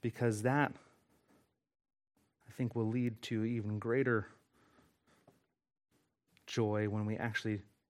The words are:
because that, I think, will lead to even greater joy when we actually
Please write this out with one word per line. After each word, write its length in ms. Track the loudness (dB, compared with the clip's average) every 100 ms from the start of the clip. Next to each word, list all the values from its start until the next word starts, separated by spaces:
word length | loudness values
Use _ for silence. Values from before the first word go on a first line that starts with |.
because 420 | -4 0 0 2
that, 300 | 2 2 2 0 -20 _ _ _ _ _ _ _ _ _ _ _ _ _ _ _ -20
I 40 |
think, 220 | -4 -2
will 140 | 0 0
lead 340 | 2 0 -2
to 220 | -4 -2
even 340 | 0 -2 -2 -4
greater 480 | 0 2 4 2 0 -14 _ _ _ _ _ _ _ _ -20 _ _ _ _ _ _ _ _ _ _ _ -8
joy 400 | 0 0 2 0
when 180 | 0 -2
we 100 | -2
actually 440 | -2 -2 -2 -4 -6 _